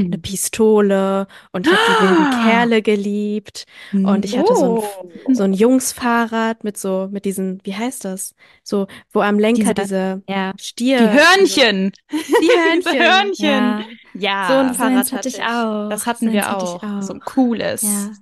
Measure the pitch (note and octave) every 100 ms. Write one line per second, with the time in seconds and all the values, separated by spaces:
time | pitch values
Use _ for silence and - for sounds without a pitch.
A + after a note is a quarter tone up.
0 | F#3 E3+ E3 F#3+ - - A3 G#3+ G3+ F#3+
1 | F#3+ G3 G3 - - F#3 A3+ G4 A#4 A#4
2 | G4 F4 C#4+ B3 A3+ A#3 A#3+ A3+ G#3+ G#3
3 | G3+ G#3 G#3 G#3 G#3 - - - - G3+
4 | F#3+ G3+ G3+ B3 F#4 A#4+ C#4 A3+ G#3 -
5 | - - - B3+ G3 F#3+ A#3 C4 - -
6 | B3 A#3 A3+ A3+ A3+ A3+ G#3+ G#3 G3 F#3+
7 | F#3+ G3+ G3 F#3+ F#3+ F#3 - G3 A#3+ -
8 | F#3+ F#3+ - _ _ _ - G3+ G3 -
9 | _ - G3+ G#3 G#3+ A#3 G3+ F#3 G3 F#3+
10 | F#3+ F#3+ - G3 F#3+ F#3+ - - A#3+ C4
11 | A3+ A#3 E4 F#4+ F#4+ D4+ A#3+ G3+ G3 -
12 | - D4+ - F4 E4 A#4 E4 E4+ F4 C#4+
13 | E4+ F#4 G4+ F4+ D4+ C4+ B3+ G#3+ A3 A#3
14 | _ G3 G3 G3 F#3+ C4+ C4 B3 B3+ B3+
15 | - B3+ B3+ B3+ - A#3 A3+ G#3+ G#3 G#3+
16 | - A#3 A3+ G#3+ - G3 F3+ F3 G#3+ G3+
17 | G3 - - - B3 A3 - - G#3 G3+
18 | G3+ G#3+